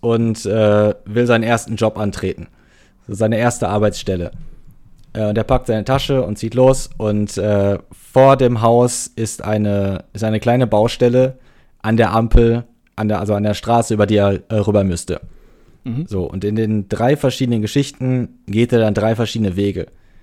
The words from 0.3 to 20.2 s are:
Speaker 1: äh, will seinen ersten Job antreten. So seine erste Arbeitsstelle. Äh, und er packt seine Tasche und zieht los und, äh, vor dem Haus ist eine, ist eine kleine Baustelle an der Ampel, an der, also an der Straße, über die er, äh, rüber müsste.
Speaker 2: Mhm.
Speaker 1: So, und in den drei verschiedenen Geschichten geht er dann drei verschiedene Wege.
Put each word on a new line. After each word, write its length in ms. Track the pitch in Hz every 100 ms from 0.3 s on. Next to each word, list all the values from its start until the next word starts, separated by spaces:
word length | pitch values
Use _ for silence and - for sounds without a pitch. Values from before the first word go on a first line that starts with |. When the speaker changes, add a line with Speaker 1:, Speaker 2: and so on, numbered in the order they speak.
| 110 98
Speaker 1:
äh, 480 | 110 107 104 107 -
will 220 | 101 117 123
seinen 160 | 117
ersten 320 | 113 117 - 110
Job 220 | 110 107
antreten. 480 | 104 - 95 - 82 _ _ _ _ _ -
So 60 |
seine 220 | 101 110 110
erste 320 | 120 - 95
Arbeitsstelle. 640 | 104 104 - - 180 - - - - - - - - -
Äh, 140 | 110 107
und 80 | 110
er 80 |
packt 220 | 110 127 123
seine 180 | 110
Tasche 380 | 107 135 - 131
und 160 | 98 107
zieht 160 | 113
los 340 | 120 131 131 - -
und, 400 | 107 104 104 98
äh, 420 | 104 101 101 101 -
vor 440 | - - 131 135 131
dem 240 | 123 113
Haus 460 | 117 120 123 - -
ist 280 | - 110 -
eine, 640 | 107 107 104 101 98 95 -
ist 100 | -
eine 140 | 110 107
kleine 260 | 117 123 120
Baustelle 720 | 104 117 - 123 127 131 131 _ _ _ _
an 140 | 110 113
der 140 | 110
Ampel, 500 | 113 117 120 117 117 - _ _ -
an 120 | 107
der, 120 | 107
also 140 | 104
an 80 | 104
der 100 | 104
Straße, 380 | 101 117 117 113
über 140 | 107 104
die 100 | 104
er, 240 | 101 98 -
äh, 60 |
rüber 300 | 107 104 101
müsste. 360 | 95 85 - - - - - _ _ _
Speaker 2:
Mhm. 240 | 127 120 175
Speaker 1:
So, 160 | 95
und 200 | 87 95
in 100 | 101 110
den 320 | 110 107 95
drei 280 | 110 123 147
verschiedenen 440 | 131 - 127 113
Geschichten 800 | 107 - 120 - 127 127 117 - -
geht 260 | 104 123
er 60 | 117
dann 160 | 107
drei 200 | 101 110 110
verschiedene 400 | 110 117 101 92
Wege. 320 | 101 92 - - _ -